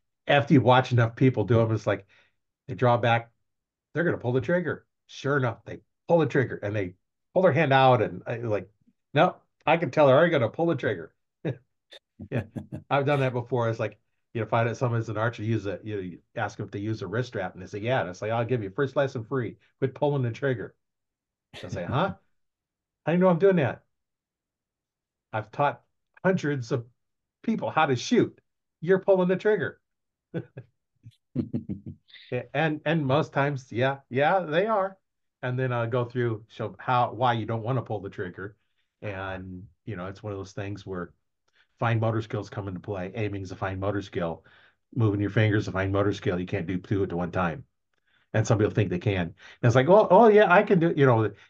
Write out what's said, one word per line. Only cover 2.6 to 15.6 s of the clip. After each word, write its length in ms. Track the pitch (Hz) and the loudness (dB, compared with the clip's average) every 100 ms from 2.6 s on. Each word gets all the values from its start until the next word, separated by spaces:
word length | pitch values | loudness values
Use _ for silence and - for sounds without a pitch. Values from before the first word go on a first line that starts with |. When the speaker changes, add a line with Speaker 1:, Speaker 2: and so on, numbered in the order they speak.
| - | -14
Speaker 1:
they 80 | 95 | 0
draw 220 | 123 120 | 2 2
back, 340 | 120 117 - _ _ _ _ _ _ | 2 0 -2 _ _ _ _ _ _
they're 100 | 147 170 | -4 -2
gonna 120 | 92 | -2
pull 140 | 123 | -2
the 80 | 127 | -2
trigger. 460 | 117 175 156 90 _ _ _ | 0 -2 -2 -8 _ _ _
Sure 300 | - 135 143 | -8 -2 0
enough, 260 | 123 110 - | -2 -4 -12
they 160 | 90 _ _ - | -18 _ _ 0
pull 120 | 170 | 2
the 80 | 139 | 4
trigger 300 | 147 104 - | 0 0 -4
and 180 | 101 107 | -6 -4
they 200 | 92 - _ _ _ | -6 -10 _ _ _
pull 100 | 180 | 2
their 100 | 185 | 4
hand 200 | 135 147 | 4 4
out 280 | 135 131 120 | 6 6 4
and, 220 | 98 90 - | 2 -4 -10
uh, 100 | 117 | -8
like, 260 | 117 101 92 _ _ _ _ | -4 -4 -6 _ _ _ _
"No, 240 | 143 180 - _ _ - | 0 0 0 _ _ 0
I 120 | 165 | 0
can 140 | 147 | 2
tell 160 | 160 143 | 4 6
they're 80 | 131 | 6
already 140 | 170 | 4
gonna 180 | 156 110 | 2 -2
pull 180 | - 170 | -2 -2
the 80 | 143 | -2
trigger." 380 | 143 92 78 _ _ _ | -2 -4 -8 _ _ _
<laughs> 20 | 160 - _ _ _ - _ - 98 | -10 -10 _ _ _ -20 _ -20 -8
Yeah, 120 | 117 101 110 | -8 -6 -10
Speaker 2:
<laughs> 340 | 101 - - | -12 -14 -4
Speaker 1:
I've 160 | 139 139 | -2 0
done 140 | 147 | 0
that 120 | 131 | -2
before. 360 | 120 113 123 113 | -4 -4 -2 -2
It's 100 | 113 | -2
like, 200 | 107 - _ _ _ | -6 -8 _ _ _
you 80 | 113 | -8
know, 60 | 107 | -2
find 220 | 117 117 | 0 0
out 80 | 107 | -2
someone's 320 | 127 117 113 | -2 -2 -4
an 80 | 107 | -4
archer, 260 | 113 113 | -4 -4
use 220 | 107 110 | -4 -4